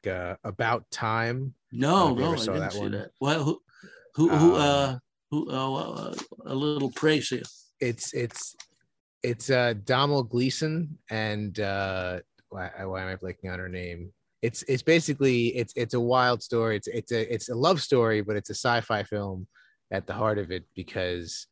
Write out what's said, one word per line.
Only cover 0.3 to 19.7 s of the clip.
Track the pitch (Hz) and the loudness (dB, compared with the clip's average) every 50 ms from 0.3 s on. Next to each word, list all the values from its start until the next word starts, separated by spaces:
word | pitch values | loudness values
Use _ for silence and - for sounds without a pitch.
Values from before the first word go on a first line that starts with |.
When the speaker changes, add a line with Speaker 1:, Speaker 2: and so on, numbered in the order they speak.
| 95 - _ | -8 -8 _
Speaker 1:
About | 107 95 - 120 113 120 117 - _ | -12 -4 -2 0 0 0 -2 -2 _
Time. | - - 117 110 110 113 113 117 120 131 135 135 - _ _ _ | -8 -4 -2 0 0 0 0 -2 -2 -4 -6 -8 -10 _ _ _
Speaker 2:
No, | 123 117 131 147 180 | -4 0 2 4 6
Speaker 1:
I | 196 | 6
don't | 180 | 6
know | 151 127 | 4 4
if | |
you | 117 135 | 2 2
Speaker 2:
no, | |
Speaker 1:
ever | 165 - | 0 0
Speaker 2:
I | |
Speaker 1:
saw | - 110 107 92 | 0 0 0 0
Speaker 2:
didn't | 92 | 0
Speaker 1:
that | 95 95 98 | -2 -2 -2
Speaker 2:
see | 104 | -2
Speaker 1:
one. | 101 101 | -4 -2
Speaker 2:
that. | 101 101 - - _ _ | -4 -4 -6 -10 _ _
Well, | 131 139 156 165 139 | 0 0 2 2 2
who, | 147 170 - _ _ _ - - - - - _ - _ | 0 -2 -2 _ _ _ -20 -20 -20 -20 -20 _ -12 _
who, | - 156 170 | 4 4 6
who, | 170 151 160 170 185 | 6 8 8 8 8
Speaker 1:
Um, | 170 | 8
Speaker 2:
uh, | 147 143 139 143 139 131 127 127 _ _ _ _ _ _ | 6 6 6 4 4 2 0 -6 _ _ _ _ _ _
who, | 147 151 - - | -4 -4 -2 -2
uh, | 135 131 135 135 135 | -4 -2 -2 -2 -2
uh, | 139 - 60 - - - - - - - - - - - | -4 -4 -6 -8 -8 -8 -8 -8 -8 -10 -12 -16 -16 -8
a | - - | -6 -4
little | 135 143 151 151 147 139 135 | 0 0 0 0 0 0 -2
praise | - - - 156 156 147 117 - | -2 2 4 4 4 4 2 -2
here. | 131 120 - - - - - _ _ _ | -4 -4 -6 -10 -16 -20 -20 _ _ _
Speaker 1:
It's, | 131 123 117 - - - - | -2 -2 -2 -4 -6 -6 -4
it's, | 131 120 113 - - - - - _ - _ _ _ _ _ _ _ _ _ _ _ - | -4 -4 -4 -6 -10 -12 -12 -14 _ -20 _ _ _ _ _ _ _ _ _ _ _ -4
it's, | 123 120 117 - - | -4 -4 -4 0 2
uh, | 135 123 123 120 113 104 101 | 2 4 4 2 0 -2 0
Domhnall | - 127 127 139 143 147 139 123 | 0 2 2 4 2 2 0 0
Gleeson | 107 - 123 131 131 - - 156 156 156 165 170 147 151 - _ - | 0 0 0 0 0 0 -2 -2 -2 -2 -2 -4 -4 -8 -14 _ -8
and, | 110 110 110 107 107 107 104 101 87 107 | -4 -4 -2 -2 -2 -4 -4 -6 -4 -4
uh, | 104 98 98 98 98 95 95 95 90 90 90 90 - _ _ _ _ _ | -2 -2 -2 -2 -2 -2 -2 -2 -4 -4 -6 -6 -10 _ _ _ _ _
why, | - 98 92 90 - - 95 | -10 -10 -10 -10 -10 -10 -8
why | 95 92 95 | -6 -6 -6
am | 95 92 | -6 -6
I | 92 | -8
blanking | 92 - 92 87 _ - 92 | -8 -8 -10 -10 _ -8 -8
on | 92 90 | -8 -8
her | 92 92 | -8 -8
name? | 90 92 90 90 87 85 87 95 _ _ _ _ _ _ | -8 -8 -8 -8 -10 -12 -12 -16 _ _ _ _ _ _
It's, | - 120 - - - | -4 -2 -2 -2 -2
it's | - 135 - - | -2 -2 0 2
basically, | - 165 165 160 - 143 135 139 135 127 120 117 | 4 4 4 4 0 -2 2 2 4 4 4 2
it's, | 117 - 123 117 - - | 2 0 -2 -4 -4 -4
it's | 123 120 110 - | -4 -4 -2 0
a | 123 | -2
wild | 120 120 127 127 123 123 123 113 - | 2 4 4 4 4 4 2 0 -2
story. | - 120 117 113 113 107 | -2 0 0 2 0 0
It's, | 101 - | -2 -4
it's | - - 117 - - | -6 -8 -8 -4 -2
a, | 120 113 110 - 120 | -2 -2 0 0 -2
it's | 107 - - | -4 -4 -6
a | 123 | -4
love | 117 135 170 190 151 | 0 2 2 2 2
story, | - - 143 123 117 113 110 107 | 2 2 4 4 4 4 2 0
but | 101 101 107 | 0 -2 -4
it's | 104 - - | -4 -4 -6
a | 101 | -8
sci-fi | - - 127 120 117 107 - 113 104 98 | -2 2 2 2 2 0 0 -2 -2 -2
film | - 107 104 101 98 95 92 92 _ _ _ _ _ | -4 -4 -4 -4 -4 -6 -8 -10 _ _ _ _ _